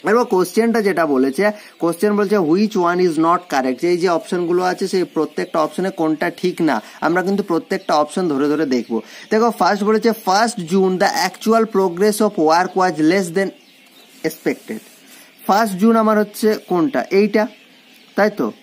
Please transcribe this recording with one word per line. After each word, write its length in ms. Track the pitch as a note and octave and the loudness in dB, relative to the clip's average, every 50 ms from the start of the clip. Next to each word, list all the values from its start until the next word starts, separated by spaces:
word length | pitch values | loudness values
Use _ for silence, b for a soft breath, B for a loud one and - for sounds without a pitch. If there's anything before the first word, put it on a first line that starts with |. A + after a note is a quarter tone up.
| - F#3+ | 2 2
এবার 160 | G#3 A#3+ B3 | 2 2 2
কোশ্চেনটা 560 | A#3+ G#3 F#3 F3+ D#3+ - A3 A3+ A#3 A3+ A#3 | 2 2 0 0 0 0 0 0 2 0 2
যেটা 240 | G#3 G3 F3 D#3+ E3 | 0 0 0 0 0
বলেছে, 460 | D3+ C#3+ C3 C3 C#3 C3 - G3 G#3+ G#3 B B B B B | 2 2 2 2 0 0 0 0 0 -2 B B B B B
question 380 | E3 E3+ E3 E3+ G#3+ G#3 G#3 | -2 -2 -2 0 0 0 2
বলছে 200 | G3+ G#3 F#3+ G#3 | 0 0 2 2
which 380 | G#3 F3 D3 E3 G3 G#3+ G#3 - G3 F3 E3+ | 0 2 2 2 2 2 0 0 0 0 0
one 100 | F3+ F3+ F3+ | 2 2 0
is 80 | F3+ D#3 D3+ D#3+ | 0 2 2 2
not 140 | E3 F3 F3 F3 - D#3 | 2 2 0 -2 -2 -4
correct, 320 | C#3 B2+ C3 B2+ B2 E3 | -2 -2 -2 -4 -2 0
এই 120 | F3 F3 | -2 0
যে 120 | E3+ E3+ F#3 | 0 0 0
অপশনগুলো 540 | E3+ D#3+ D#3+ - F#3+ F3 F3 E3 F3 F3 F3+ | 0 -2 -4 -4 -4 -4 -2 0 0 0 0
আছে 240 | F3+ F3+ F3 G3 | -2 -2 -4 -6
সেই 160 | F3+ - F#3 F3 | -2 -2 -2 -2
প্রত্যেকটা 560 | - - D#3+ D3+ D3 - - F3+ - - E3 | -2 -2 -4 -4 -2 -4 -8 -8 -4 -2 -2
অপশনে 300 | D3+ D3+ - - F3+ F#3+ | -2 -2 -2 -4 -6 -6
কোনটা 400 | F#3+ - D#3+ D#3 D#3 D3 F3+ E3+ | -4 -2 -2 -2 0 -2 -2 -6
ঠিক 320 | E3+ - - F#3 E3 - | -4 -4 -4 -4 -2 0
না, 200 | E3+ D3+ C3 G#2+ B B B B | 0 0 0 -2 B B B B
আমরা 200 | - D#3 E3+ F3+ F3 | -2 0 0 0 0
কিন্তু 200 | F#3+ G3+ G3 G3+ | 0 -2 -2 -2
প্রত্যেকটা 500 | - E3+ - - - G3 F#3+ - - F3 | -2 -2 -4 -2 -4 -8 -6 -4 -2 0
option 320 | D3+ D3+ D3 - F#3+ F#3 | 0 0 0 -2 -4 -2
ধরে 200 | E3+ C#3+ C3 D3 | -2 0 0 0
ধরে 180 | D3 D3+ D3 D#3+ | 0 0 -2 0
দেখবো। 360 | C#3 C3 B2 A2 - A#2 A2 B B B B B B | -2 -2 -4 -2 -4 -6 -6 B B B B B B
দেখো 220 | G#3 A3 A#3 A#3 | 0 2 2 2
first 320 | G#3+ - F#3 F3 G#3 F#3 G#3 | 2 2 0 2 2 0 0
বলেছে, 280 | G#3 A3 G#3+ G#3+ A#3 | 0 0 2 2 0
"First 460 | G#3+ A3 - - F#3 G3+ A#3 A#3 - - F3 D3+ | -2 0 -2 0 2 2 2 0 -2 -6 -4 0
June 220 | F3+ G3 F#3+ F#3 F#3 F3 G3 | 2 2 2 2 2 0 0
the 60 | F#3 - D3 E3+ F#3 | 0 0 -2 -4 -4
actual 340 | - - - G#3+ A3 A3+ A3+ A3 A3 | -6 -4 0 2 2 2 2 0 0
progress 420 | F#3+ F#3+ F#3 E3+ E3+ G3+ G#3+ G#3 - A3 | 0 0 0 0 0 0 0 2 0 -2
of 60 | G#3 G3+ - D#3 D#3 | -2 0 2 2 4
work 220 | D#3+ F3 F3+ F3 - F3+ | 4 2 2 0 0 0
was 120 | F3+ F#3 E3 D3+ D#3 D#3 | 0 0 0 2 2 2
less 160 | F3+ G3+ F#3+ E3+ D#3+ | 2 2 -2 -2 -4
than 120 | G3 G3 F#3 - - _ _ _ _ - _ _ - - - - - - | -4 -4 -4 -6 -14 _ _ _ _ -20 _ _ -20 -20 -20 -20 -8 -8
expected।" 520 | D#3 - - - E3 B2 - - - A2 A2 - - - - B B B B B B B _ - | -8 -8 -4 -4 -4 -4 -4 -8 -12 -12 -12 -12 -20 -20 -20 B B B B B B B _ -2
First 300 | - F#3+ G#3 A#3 G#3+ F#3+ | 0 2 2 2 0 0
June 180 | F3 G3+ A#3 A3+ | 2 2 4 4
আমার 220 | A3+ A3 A3 A3 | 4 4 4 2
হচ্ছে 380 | G#3 G#3 G#3 - - - G#3+ G#3+ - - | 2 0 -2 -4 -2 0 0 0 -2 -4
কোনটা, 380 | - F3+ F3 D#3+ C#3+ C3 C3 A#2 - | -2 0 0 0 0 0 -4 -4 0
এইটা, 360 | F3 F#3+ G#3 G#3 G#3+ A3 G#3+ G#3+ - - - _ - - _ _ - - - - _ | 2 2 2 4 2 0 -2 -2 -6 -18 -20 _ -20 -20 _ _ -20 -20 -20 -8 _
তাই 140 | - G2+ G#2+ G#3 | 0 0 0 0
তো 140 | - B2 G#2+ - - | -2 -6 -6 -6 -10